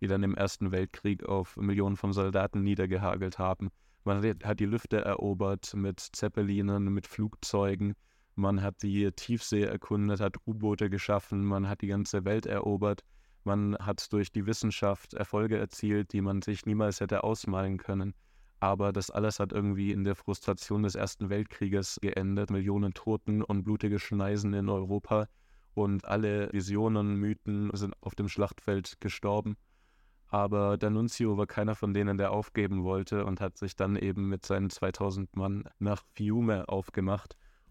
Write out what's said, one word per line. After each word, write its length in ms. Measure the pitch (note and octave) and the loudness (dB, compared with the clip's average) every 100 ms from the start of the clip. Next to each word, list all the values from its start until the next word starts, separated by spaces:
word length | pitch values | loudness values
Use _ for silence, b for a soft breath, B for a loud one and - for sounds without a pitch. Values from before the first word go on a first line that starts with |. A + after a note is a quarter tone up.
die 60 | G2 | 0
dann 140 | G2 | 2
im 140 | G2 - | 2 2
Ersten 380 | G2 - F#2+ | 0 0 -2
Weltkrieg 500 | F#2 F#2+ - G#2 G2 | 0 -2 -2 -2 -2
auf 320 | - G2 F#2 - | 0 -2 -2 -2
Millionen 400 | G2+ G2+ G2 G2 | 0 2 2 0
von 160 | G2+ | 0
Soldaten 500 | G2 G2 F#2+ F#2+ G#2 | 0 2 2 2 0
niedergehagelt 800 | G2 G2+ F#2 F#2 G2 F#2+ F#2 - | 0 2 2 0 0 -2 -4 -2
haben. 300 | F#2 F#2 F#2+ - _ _ | -2 0 -4 -8 _ _
Man 180 | G2+ G2+ | -2 2
hat, 220 | A2 G#2 | 2 0
hat 160 | G#2+ G#2 | -2 0
die 60 | G#2 | 2
Lüfte 320 | A2+ - G#2+ | 0 0 0
erobert 760 | G2+ G2 G2+ F#2+ G2 G2 - G2+ | 2 0 0 0 0 -2 -4 -4
mit 260 | G2 F#2+ | -2 -4
Zeppelinen, 920 | - - G#2 A2 G2+ G2+ G2+ G2+ G2 | -10 -4 -2 0 0 2 2 2 0
mit 140 | G2 - | -2 -4
Flugzeugen. 840 | - G#2+ - - G2+ G2 F#2+ G2+ G2+ _ _ _ - | -4 -4 -4 -2 2 2 2 -2 -4 _ _ _ -2
Man 260 | G2 G2+ | 0 2
hat 220 | G2+ - | 0 -4
die 260 | G#2 G2 G2+ | -2 2 2
Tiefsee 500 | - - A#2 - G#2+ | 0 -4 -4 0 2
erkundet, 560 | G2+ G#2 - G#2 G2+ G2 | 2 0 -2 0 2 2
hat 160 | G2+ - - | 0 -2 -6
U-Boote 440 | A2 G#2+ G2+ G#2 | -2 0 2 0
geschaffen, 560 | G2 - G2+ - G2+ G2+ | 0 0 0 0 0 2
man 240 | G2 G2 | 2 0
hat 100 | G2+ | -2
die 80 | G2 | -2
ganze 380 | G2+ G2+ G2+ F#2+ | 0 0 0 2
Welt 200 | G#2+ G#2 | 0 0
erobert. 600 | G2+ G#2 G2+ G#2 G2+ - - _ _ G2+ | -2 0 2 2 0 -6 -20 _ _ -2
Man 320 | G2+ G2+ G#2 | 0 2 0
hat 340 | G#2 F#2+ - | -2 -4 -2
durch 180 | G#2 G2 | 0 0
die 120 | A2 G2 | -2 -2
Wissenschaft 680 | A2+ A2 - G#2 G2 - | 0 0 0 0 0 -6
Erfolge 440 | - - G#2+ A2 A2 | -8 -4 0 2 0
erzielt, 540 | G#2+ - G#2+ G#2 G2+ | -2 -2 2 2 2
die 80 | G2+ | 0
man 220 | G2 G2 | 0 0
sich 240 | F#2 G2+ - | -2 -4 0
niemals 340 | G#2+ G#2+ F#2+ | 2 2 0
hätte 240 | G2 G#2 | 0 0
ausmalen 540 | G#2+ A2 - F#2+ F#2+ F#2+ | 0 -2 -2 -2 0 -2
können. 360 | - G2 F#2+ - _ - - - | -2 -2 -2 -6 _ -20 -18 -2
Aber 320 | G2 G2 G2+ | 0 2 0
das 180 | G2 F#2+ | 0 -2
alles 280 | - G#2+ - | 0 0 0
hat 120 | G2 | -2
irgendwie 400 | - G#2 G2 G2 | 0 0 0 0
in 140 | G2 G2 | 0 0
der 100 | G2 | -2
Frustration 680 | - G2 - G2 - G#2 | -2 -4 -2 -2 0 0
des 120 | G#2 G2 | 0 0
Ersten 340 | G2+ - G2 | -4 -4 -4
Weltkrieges 720 | G2+ G#2+ - G2+ G2 F#2 - | -2 -4 -2 0 0 -2 -2
geendet. 480 | G2+ - G2 G2 G#2 | -2 0 0 0 0
Millionen 440 | G2 G2 G2+ G2+ | 0 2 2 0
Toten 500 | - - G#2+ - G#2+ | -2 -2 -2 2 0
und 200 | G#2+ G2+ | 2 0
blutige 360 | F#2+ G#2 G#2+ G2+ | 0 0 0 0
Schneisen 540 | - G2+ G2 G#2 G2+ | 0 0 0 0 0
in 160 | G2+ G2 | 2 2
Europa. 580 | G2 F#2+ G2+ - G#2+ G#2 _ _ - _ | 0 0 -2 2 2 2 _ _ -20 _
Und 320 | - G2+ G2 F#2+ | 0 2 2 0
alle 460 | G#2 G#2+ G#2 G2+ | 0 2 2 0
Visionen, 640 | G2+ F#2 G2+ A2 A2 G#2 G2+ | -2 0 2 2 2 2 2
Mythen 520 | G#2 G#2+ - G#2 G#2 | 0 -2 -2 -2 -2
sind 200 | G2 G2+ - | -2 -4 -6
auf 140 | F#2+ - | -10 -4
dem 120 | G2+ | -4
Schlachtfeld 720 | - G2+ - - G2 F2+ - | 0 -2 -2 -2 -2 -2 -8
gestorben. 540 | G2+ - G#2 G#2 G#2+ G#2 _ _ _ _ _ _ - | -8 -4 0 0 -2 -6 _ _ _ _ _ _ -4
Aber 480 | G#2 G2+ G#2 G2+ G2+ | 0 2 2 2 2
D'Annunzio 640 | G#2+ G#2+ A#2 - A2+ G2+ | 2 2 0 0 2 2
war 100 | G#2 | 0
keiner 280 | - G#2+ G#2+ | 0 -2 0
von 180 | G#2 | 0
denen, 240 | G2 G2+ G2 | 2 2 2
der 140 | G2 | 2
aufgeben 520 | G#2 G#2+ - G2 F#2+ | 0 -2 0 0 2
wollte 420 | F2+ F#2+ F#2+ G#2 G2+ | 0 0 0 -2 0
und 140 | F#2 | -2
hat 180 | G2 - | -4 -4
sich 180 | G2 - | -8 -2
dann 220 | G2 G2+ | 0 2
eben 320 | G2 F#2+ G2 | 0 0 -2
mit 160 | G2 - | -2 -2
seinen 240 | G2 G2 | 0 0
zweitausend 640 | - F#2+ - G2 F#2+ F#2+ G2 | 0 -2 0 -2 -2 -6 -4
Mann 300 | G2 G2+ - - | -4 -4 -8 -4
nach 260 | G2+ G2+ - | -2 -2 -6
Fiume 540 | - G#2 A2+ A#2 G2+ - | -4 0 2 2 2 0
aufgemacht 680 | G2 - - F#2+ G2+ - - b b b | -4 -2 -2 0 -2 -4 -20 b b b